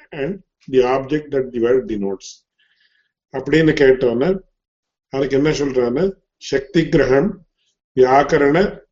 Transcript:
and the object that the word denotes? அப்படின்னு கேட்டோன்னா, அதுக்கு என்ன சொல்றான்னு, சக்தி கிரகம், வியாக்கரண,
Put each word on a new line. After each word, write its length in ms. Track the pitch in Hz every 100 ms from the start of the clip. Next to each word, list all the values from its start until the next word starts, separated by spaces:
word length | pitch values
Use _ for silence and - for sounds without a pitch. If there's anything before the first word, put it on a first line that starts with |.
| -
and 320 | 160 139 202 _ _ -
the 100 | 131
object 460 | 123 135 131 151 151
that 240 | 139 120
the 60 | 120
word 320 | 117 127 107
denotes? 540 | 107 98 95 - - _ _ _ _ _ _ _ _ _
அப்படின்னு 400 | 135 135 151 160
கேட்டோன்னா, 680 | 143 135 131 127 117 156 190 - _ _ _ _ _ _
அதுக்கு 260 | 135 139 135
என்ன 140 | 151
சொல்றான்னு, 640 | 147 143 127 120 127 190 - _ _
சக்தி 520 | - - - 170 160
கிரகம், 560 | 160 127 135 190 - _ _ _ _ _ -
வியாக்கரண, 840 | 127 147 143 165 143 156 196 - -